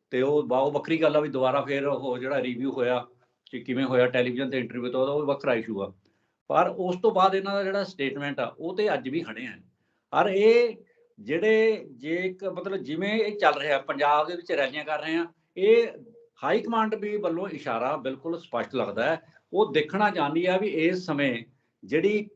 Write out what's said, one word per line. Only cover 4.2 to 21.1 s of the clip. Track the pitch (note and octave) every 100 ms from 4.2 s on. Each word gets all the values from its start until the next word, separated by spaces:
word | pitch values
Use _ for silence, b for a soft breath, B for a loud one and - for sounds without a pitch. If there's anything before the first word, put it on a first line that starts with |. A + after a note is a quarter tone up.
| B2 B2 C3
ਤੇ | B2+
ਇੰਟਰਵਿਊ | A2+ B2 A#2+
ਤੋਂ, | C3 C3+
ਉਹ | D3 C#3+
ਵੱਖਰਾ | C#3 C#3+
ਇਸ਼ੂ | A#2 A2+ G2
ਆ। | F#2+ - _ _ _ _ -
ਪਰ | D3 F3+
ਉਸ | F#3+ F3+ F3+
ਤੋਂ | A3
ਬਾਅਦ | F#3 F#3+ F#3+
ਇਹਨਾਂ | G3
ਦਾ | G3
ਜਿਹੜਾ | F#3+ G3+
ਸਟੇਟਮੈਂਟ | F#3 - C3+ C#3 C#3+ C#3
ਆ, | A#2 -
ਉਹ | E3 F#3
ਤੇ | G#3
ਅੱਜ | C#3+ B2+
ਵੀ | D#3+
ਖੜੇ | C3+ A2 B2
ਆ। | F#2 _ _ _ _ -
ਔਰ | C#3 G3
ਇਹ | F#3 A3 A#3 A#3+ - - b b b
ਜਿਹੜੇ, | G#2 E3 G#3+ A3 A3 G#3 D3+
ਜੇ | A#2+ D3 F3 F#3
ਇੱਕ | F#3 G3
ਮਤਲਬ | F3 F#3+ G3
ਜਿਵੇਂ | B2+ D#3+ G3 A3
ਇਹ | G#3 G#3
ਚੱਲ | D#3+ C#3+
ਰਿਹਾ, | D3 C3+
ਪੰਜਾਬ | - C#3 D3 D3 D#3
ਦੇ | F3
ਵਿੱਚ | E3+
ਰੈਲੀਆਂ | D3+ C3 D3 D3+
ਕਰ | D3+
ਰਹੇ | D#3 E3
ਆ, | E3 _ _ F3+
ਇਹ | G3+ A#3 A3+ - - - _ -
ਹਾਈ | C3+ G#3+
ਕਮਾਂਡ | A3+ A3+ A3 G#3
ਵੀ | G#3 G#3
ਵੱਲੋਂ | F3 E3 G3
ਇਸ਼ਾਰਾ | D#3 C#3+ A2+ C3 D3
ਬਿਲਕੁਲ | B2+ C3 E3 E3+
ਸਪਸ਼ਟ | - A#2+ A2 B2+
ਲੱਗਦਾ | G2+ G2 C3+
ਹੈ। | D#3+ b b b
ਉਹ | A#2 -
ਦੇਖਣਾ | D3 D3+ G3 G#3
ਚਾਹੁੰਦੀ | F3 C#3+ D#3+ F3+
ਆ | F#3
ਵੀ | G#3
ਇਸ | E3 E3 F#3
ਸਮੇਂ | F3+